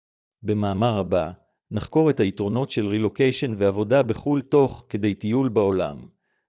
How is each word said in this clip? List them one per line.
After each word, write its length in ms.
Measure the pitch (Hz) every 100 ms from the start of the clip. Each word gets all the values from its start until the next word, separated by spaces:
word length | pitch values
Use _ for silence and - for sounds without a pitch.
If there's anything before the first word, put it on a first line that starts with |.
| _ _ _ _
במאמר 560 | 104 107 101 95 120 107
הבא, 320 | 90 92 82 87 _ _ _
נחקור 400 | 107 - 156 156
את 100 | 131
היתרונות 500 | 98 95 101 117 139
של 160 | - 104
רילוקיישן 680 | 107 104 - 131 123 135 104
ועבודה 460 | 98 98 107 139
בחו"ל 400 | 120 107 147 143
תוך 440 | - 147 135 - -
כדי 260 | 107 107
טיול 340 | 95 107 120 131
בעולם, 580 | 107 101 92 80 69 60 _ _ _